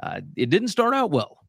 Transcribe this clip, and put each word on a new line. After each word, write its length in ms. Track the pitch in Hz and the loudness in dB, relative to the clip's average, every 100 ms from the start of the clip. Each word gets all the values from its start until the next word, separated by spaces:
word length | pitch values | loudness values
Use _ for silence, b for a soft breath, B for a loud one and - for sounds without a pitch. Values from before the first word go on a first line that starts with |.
Uh, 200 | - - - - | -10 -10 -8 -4
it 140 | 120 | 2
didn't 200 | 180 240 | 2 2
start 240 | - 233 | 0 2
out 180 | 269 240 | 2 2
well. 260 | 139 104 - | 0 -2 -10